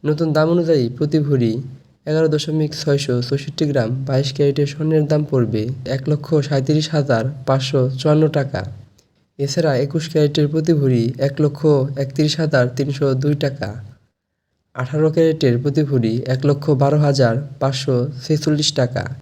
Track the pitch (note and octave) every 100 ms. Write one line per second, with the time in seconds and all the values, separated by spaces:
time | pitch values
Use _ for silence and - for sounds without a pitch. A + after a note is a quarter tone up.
0 | D3+ D3+ D#3+ D3+ D#3 F3 E3 D#3 A#2+ B2
1 | D3 D#3+ D3 C3+ A#2 A2 A2 - _ _
2 | - D#3 D#3+ D3+ D#3 D#3 D3+ - - C#3
3 | C#3 B2 B2 C#3 - - D3+ C3+ A2+ B2+
4 | C3+ C3 C#3 - C#3+ C#3 C#3+ C#3+ D#3 D#3
5 | D3+ D3+ D3 C3+ A2+ G#2+ A2 C#3 - C3
6 | C3+ D3 - D#3+ C#3+ C#3 C3+ D#3 D3+ D#3
7 | C#3 A#2 A#2+ D3 - C3+ - C#3+ B2+ C3
8 | D#3 D3+ D#3 D3 C3+ - G2 - - _
9 | _ _ _ - C#3+ - D#3+ C3 C#3+ E3
10 | D3+ D#3 D3+ D3 D3 D#3+ D#3 D#3 C3+ B2+
11 | A#2 - C3+ C#3 D3+ D3 D#3 C#3+ C#3 C#3
12 | C3+ - D3+ - D#3 C#3 B2 B2 C#3 C#3
13 | C#3+ C3 D3 D3 C#3+ C3 G2+ A#2 G2+ -
14 | _ _ _ _ _ _ _ - B2+ D3+
15 | D#3 D#3 D#3+ D#3+ C#3 A#2+ C#3+ C#3 D3 C3+
16 | A2+ A#2 B2+ C3 C#3+ C#3+ D#3+ C3+ C#3 D3+
17 | D3 C3+ A#2+ A#2 D3 - C3+ C3 - B2
18 | B2+ - - D3+ D#3 D3+ D3 - B2 B2
19 | F#2+ -